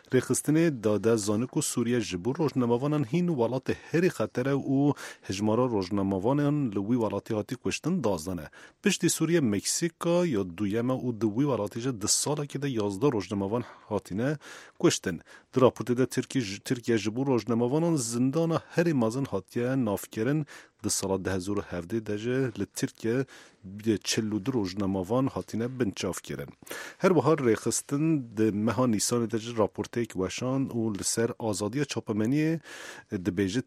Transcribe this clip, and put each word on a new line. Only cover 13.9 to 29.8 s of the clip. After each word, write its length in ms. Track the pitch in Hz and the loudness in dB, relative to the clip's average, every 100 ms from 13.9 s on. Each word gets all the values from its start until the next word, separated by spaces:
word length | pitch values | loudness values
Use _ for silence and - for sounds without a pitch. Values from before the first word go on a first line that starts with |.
هاتینه 480 | 101 - 92 131 151 - - - - | -4 -2 -2 -2 -4 -10 -18 -20 0
کشتن. 380 | 170 - 190 170 - - _ | 2 2 -2 -6 -10 -20 _
در 80 | 131 | 4
راپورت 300 | 123 - 113 | 4 4 -2
ده 140 | 123 131 | 0 0
ترکی-، 540 | - - 139 104 104 | -2 -2 -4 -4 -6
ترکیه 340 | - 120 - 113 | -4 -2 2 0
جبور 280 | 107 110 139 | 0 -2 2
روزنامه‌وانان 720 | 120 107 117 123 151 170 160 | 2 2 0 2 2 2 0
زندان 560 | 113 120 131 151 165 165 - | 0 0 2 2 0 0 0
هر 220 | - 170 | 0 2
مازن 320 | 143 113 123 | 2 2 0
هاتیه 500 | 131 98 - 120 120 | -2 -4 -4 -2 0
ناف 300 | 135 110 98 - | 0 0 -2 -4
کرن. 320 | - 113 156 147 - - _ | -2 0 0 -2 -12 -20 _
ده 60 | 104 | -4
سال 340 | - 95 95 | -2 0 -2
ده 100 | 92 | 0
هزار 260 | 95 90 101 | -2 -2 -4
و 40 | 92 | -4
هفده 300 | 87 85 113 | -8 -4 -6
ده 180 | 110 104 | -4 -4
جه 340 | 117 127 131 101 | -2 -2 -2 -4
ل 60 | 98 | -6
ترکیه 520 | - 135 - 110 127 127 - - _ 95 101 110 101 | -4 -6 -2 0 0 -2 -10 -20 _ -16 -2 0 2
چهل 280 | - - 110 | 0 -2 0
و 60 | 104 | -2
دو 140 | 95 | 0
روزنامه‌وان 760 | 127 95 98 95 98 90 123 135 | 0 -2 -2 0 0 0 0 0
هاتینه 400 | 95 - 107 120 | -2 -4 -4 -4
بنچاف 540 | 127 113 - 98 82 | -2 -2 -2 -4 -4
کرن. 240 | - 71 69 - - - - - | -8 -10 -10 -16 -14 -14 -14 0
هر 120 | 190 | 4
بهار 320 | 165 123 156 | 6 4 4
ریخستن 600 | 123 107 120 - - 143 160 156 117 107 | 4 4 2 -4 -2 0 2 2 0 0
ده 140 | 110 | 2
مها 360 | 101 110 110 127 | 2 2 2 2
نیسان 400 | 104 - 120 113 | 2 2 0 0
ده 120 | 113 | -2
جه 160 | 117 117 | -2 0
راپورته 440 | 98 - | 0 0